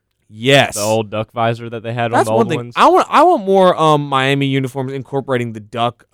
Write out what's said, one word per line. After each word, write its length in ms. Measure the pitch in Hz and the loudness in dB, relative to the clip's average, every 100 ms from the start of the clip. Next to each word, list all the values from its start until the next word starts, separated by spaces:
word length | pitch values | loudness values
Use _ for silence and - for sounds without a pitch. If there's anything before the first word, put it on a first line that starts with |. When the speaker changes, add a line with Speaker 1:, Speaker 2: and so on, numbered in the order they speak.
| _ _ _ 107 | _ _ _ -6
Speaker 1:
Yes. 400 | 123 139 117 104 | 2 4 2 0
Speaker 2:
The 60 | |
old 300 | 104 110 110 | 0 0 -2
duck 200 | 107 110 | -6 -6
visor 380 | 123 117 117 117 | -2 -2 -2 -8
that 140 | 113 | -12
they 100 | 113 | -8
had 180 | 120 117 | -4 -2
Speaker 1:
That's 160 | 117 392 | 0 0
Speaker 2:
on 60 | |
the 40 | - | 0
Speaker 1:
one 80 | 208 | 0
Speaker 2:
old 40 | |
Speaker 1:
thing. 80 | 151 | -4
Speaker 2:
ones. 160 | 120 147 | -6 2
Speaker 1:
I 120 | 262 | 4
want, 200 | 359 - | 4 2
I 120 | 233 | 4
want 220 | 339 320 190 | 4 2 2
more, 300 | 190 185 156 | 4 4 4
um, 280 | 156 151 147 | 2 2 0
Miami 400 | 135 131 139 139 | -2 0 0 0
uniforms 440 | 135 131 139 131 | -2 -4 -6 -8
incorporating 600 | 135 123 139 127 123 120 | -8 -8 -6 -4 -4 -4
the 60 | 110 | -10
duck, 460 | 104 120 120 - _ | -12 -4 -4 -6 _